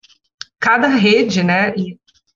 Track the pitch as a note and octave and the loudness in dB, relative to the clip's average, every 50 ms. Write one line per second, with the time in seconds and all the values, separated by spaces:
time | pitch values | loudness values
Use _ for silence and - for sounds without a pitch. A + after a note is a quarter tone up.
0 | _ - _ _ _ _ _ - - _ _ - - A#3+ A3+ A#3+ C4+ C#4 C4+ A#3+ | _ -20 _ _ _ _ _ -20 -20 _ _ -6 -2 0 0 2 2 0 0 2
1 | G3 G#3 A3 A#3+ - G#3+ F#3 F#3 F3+ F3 F3+ F#3 G3+ G3+ - G3 F#3 F3+ - - | 2 4 4 2 2 0 -2 -2 0 0 0 0 -2 -2 -4 -6 -8 -8 -10 -16
2 | _ _ _ _ _ _ _ | _ _ _ _ _ _ _